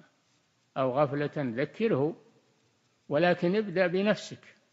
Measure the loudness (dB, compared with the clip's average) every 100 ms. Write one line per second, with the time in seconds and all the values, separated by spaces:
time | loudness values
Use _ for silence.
0 | -20 _ _ _ _ _ _ -2 0 2
1 | 0 0 -4 -4 -4 -4 -4 -2 0 2
2 | 0 -4 _ _ _ _ _ _ _ _
3 | -4 2 2 2 2 0 0 0 0 2
4 | 0 0 -4 -16 -20 _ _